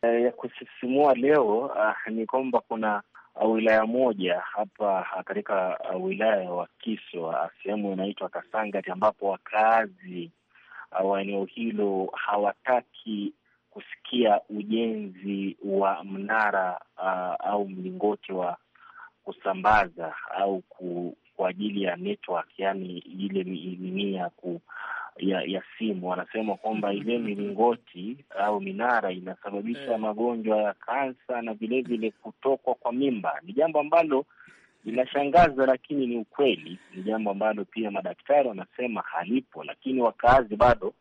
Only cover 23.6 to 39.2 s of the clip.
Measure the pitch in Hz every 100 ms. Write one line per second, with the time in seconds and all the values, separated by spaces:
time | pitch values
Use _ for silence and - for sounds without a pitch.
23.6 | 90 90 92 95 101 196 87 _ 90 170
24.6 | _ - - - - - 92 95 76 92
25.6 | - - 110 95 90 90 87 110 110 98
26.6 | 110 107 104 101 101 117 110 101 101 101
27.6 | 117 113 _ 90 101 135 - - 101 -
28.6 | 98 95 120 117 101 180 95 95 104 101
29.6 | 107 120 135 113 110 107 120 117 110 107
30.6 | 104 98 - 127 135 123 _ 123 117 107
31.6 | 110 127 123 117 110 - 110 - 131 135
32.6 | - 120 123 120 139 117 85 73 87 117
33.6 | 160 151 147 165 165 135 147 _ - -
34.6 | _ _ 107 117 127 143 143 160 170 135
35.6 | 131 127 - 143 127 120 107 - 139 90
36.6 | 78 - - - 95 110 107 98 110 104
37.6 | 95 - 110 98 92 85 - 147 131 101
38.6 | 90 - 123 104 - 82